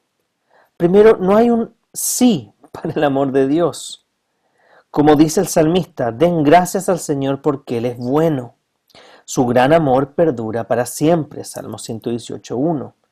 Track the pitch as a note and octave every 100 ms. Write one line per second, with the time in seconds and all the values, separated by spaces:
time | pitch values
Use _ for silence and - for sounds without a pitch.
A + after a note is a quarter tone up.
0 | _ _ _ _ _ _ _ - E3+ G3
1 | G#3+ - F#3 G#3 A#3+ A#3 A3+ _ _ -
2 | - - B3 F3 G#2 _ _ - E3+ D#3
3 | D3 C3+ C#3 C3+ C3+ D#3 E3 A#2+ - -
4 | _ _ _ _ _ _ _ _ _ -
5 | D3+ C#3+ D#3 G#3 F3 - D#3 F#3 D#3 -
6 | A#2+ A2+ E3+ E3+ D3 E3+ F3+ G3 F#3 F3
7 | - C#3 C3+ C#3 D#3 C3+ - A#2+ B2 A#2
8 | A#2+ C#3+ E3 C#3+ A#2+ _ _ _ _ -
9 | - - - - A#2+ B2 C3 E3 D3 C3
10 | C#3 - D#3+ A#2+ A2 A2+ A2 A2+ B2 -
11 | D3+ E3+ C3+ - A#2 - A#2+ A2 - A2+
12 | A#2+ A#2 - G2+ - A#2+ D#3 D3+ G#2+ _
13 | _